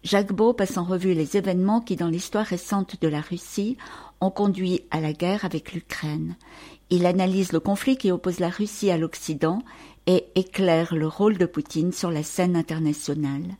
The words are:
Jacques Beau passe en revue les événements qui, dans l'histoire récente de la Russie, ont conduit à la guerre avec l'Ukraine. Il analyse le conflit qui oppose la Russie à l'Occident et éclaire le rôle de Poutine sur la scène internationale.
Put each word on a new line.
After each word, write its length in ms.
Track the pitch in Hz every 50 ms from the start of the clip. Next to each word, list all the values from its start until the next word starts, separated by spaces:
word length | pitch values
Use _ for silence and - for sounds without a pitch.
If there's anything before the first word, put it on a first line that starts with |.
Jacques 300 | - - 202 196 202 202
Beau 200 | 196 180 220 233
passe 240 | 240 240 196 185 -
en 80 | 196 170
revue 300 | 175 190 180 180 190 180
les 220 | 160 156 147 -
événements 440 | 202 180 190 180 180 185 196 214 233
qui, 160 | 233 - 190
dans 120 | 180 175 170
l'histoire 360 | 160 170 - - - 208 214
récente 560 | - 180 175 - - 208 196 190 - - -
de 80 | - 160
la 120 | 151 147
Russie, 580 | 156 - 175 175 - - - - 202 220 262 - - - - - - - - _
ont 100 | 185 190
conduit 520 | 190 - 208 202 185 185 185 180 180 170 - -
à 100 | - 160
la 140 | 156 151 156
guerre 320 | - 175 180 196 208 -
avec 260 | 175 - 156 - -
l'Ukraine. 640 | - 170 - _ - - - 151 151 156 156 165 175 - - - - - - - - _ _ _
Il 160 | 180 180 175
analyse 460 | 180 180 190 185 185 185 196 190 180
le 80 | 160 165
conflit 360 | 160 196 202 196 - 269 262
qui 140 | 262 - 196
oppose 300 | 180 175 - 185 175 180
la 100 | 180 170
Russie 400 | 175 - 208 208 - - 208 196
à 80 | 175 160
l'Occident 640 | 165 160 - - - - 156 143 - 160 180 220 - - - - - - - - _
et 200 | - 185 - - - -
éclaire 600 | 185 185 - - - 196 180 165 160 170 165 170
le 120 | 156 156
rôle 320 | 156 - - 202 214 214 175
de 80 | 175
Poutine 460 | 160 - 151 147 - - 160 151 180
sur 180 | 180 - - 175
la 120 | 165 147
scène 340 | 151 - - - 180 180 175
internationale. 1000 | 170 160 - 165 160 160 151 147 151 - - 151 156 147 139 139 139 147 180 196